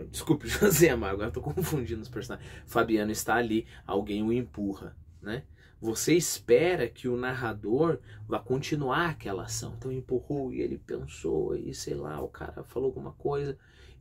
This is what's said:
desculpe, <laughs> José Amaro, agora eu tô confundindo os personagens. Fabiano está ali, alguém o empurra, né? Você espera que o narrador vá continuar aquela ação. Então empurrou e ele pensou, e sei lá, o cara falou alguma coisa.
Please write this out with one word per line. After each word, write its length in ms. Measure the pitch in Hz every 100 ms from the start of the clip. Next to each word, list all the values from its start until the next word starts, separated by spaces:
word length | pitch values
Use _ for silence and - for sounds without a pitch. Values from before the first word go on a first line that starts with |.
| -
desculpe, 380 | - - 147 -
<laughs> 20 |
José 400 | - 208 151 165
Amaro, 240 | 120 101
agora 160 | 98 110
eu 40 |
tô 80 | 127
confundindo 600 | 151 151 156 151 113 113
os 80 | 110
personagens. 400 | 110 - 98 - - -
Fabiano 460 | 120 113 107 104
está 240 | 113 - 113
ali, 320 | 117 110 - - -
alguém 380 | 98 104 104
o 100 | 110
empurra, 640 | 120 120 - 101 95 87 - - -
né? 220 | 98 120 - - - -
Você 320 | 110 110 - 170
espera 720 | 156 - - 123 170 175 117
que 180 | - 127
o 80 | 123
narrador 840 | 127 131 120 104 104 127 165 - - - -
vá 120 | 107
continuar 680 | - 131 - 151 135 143 170
aquela 320 | - 107 92
ação. 320 | - - - -
Então 140 | 131
empurrou 600 | 131 - 123 - 143 131
e 80 | 127
ele 180 | 120 -
pensou, 800 | - - - - - - - -
e 180 | 143
sei 200 | - -
lá, 260 | 71 73 -
o 80 | -
cara 360 | - - -
falou 240 | - 120 131
alguma 260 | 127 -
coisa. 440 | - 143 143 143 135 - - - -